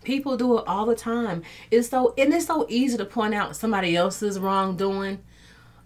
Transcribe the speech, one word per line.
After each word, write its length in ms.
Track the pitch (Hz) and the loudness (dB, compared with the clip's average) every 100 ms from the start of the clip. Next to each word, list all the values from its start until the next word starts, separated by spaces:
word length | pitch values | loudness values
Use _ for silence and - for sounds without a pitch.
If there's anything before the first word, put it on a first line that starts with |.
People 320 | - 269 277 247 | -4 -4 -2 0
do 200 | 254 226 | 2 2
it 60 | - | 2
all 180 | 190 220 | -2 0
the 80 | |
time. 480 | 233 226 233 226 175 - - - | 0 -2 -2 -2 -4 -8 -16 0
It's 160 | 233 240 | 2 2
so, 260 | 262 247 - | 2 2 2
and 160 | 269 | 2
it's 140 | 339 339 | 2 0
so 200 | 311 233 | -2 0
easy 280 | 233 262 233 | 0 0 0
to 80 | |
point 300 | 202 233 214 | -2 -2 0
out 220 | 208 190 - | 0 -4 -4
somebody 400 | 226 202 180 170 | -2 0 2 2
else's 420 | 185 185 208 190 | 0 0 -4 -2
wrongdoing. 800 | 190 196 190 180 196 196 196 196 - - - - - - | 0 2 0 0 -2 -2 -4 -8 -12 -20 -20 -20 -20 -20